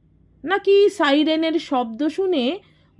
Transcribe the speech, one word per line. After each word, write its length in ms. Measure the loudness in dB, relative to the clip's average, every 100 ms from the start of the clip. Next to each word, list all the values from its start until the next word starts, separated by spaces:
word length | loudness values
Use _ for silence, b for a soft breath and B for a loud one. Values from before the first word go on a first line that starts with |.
| _ _ _ _
নাকি 440 | -4 -2 2 4 4
সাইরেনের 720 | 2 0 2 2 0 0 -2
শব্দ 500 | -2 -4 -4 -4 -4
শুনে 500 | -2 -2 -2 -2 -6 b b b b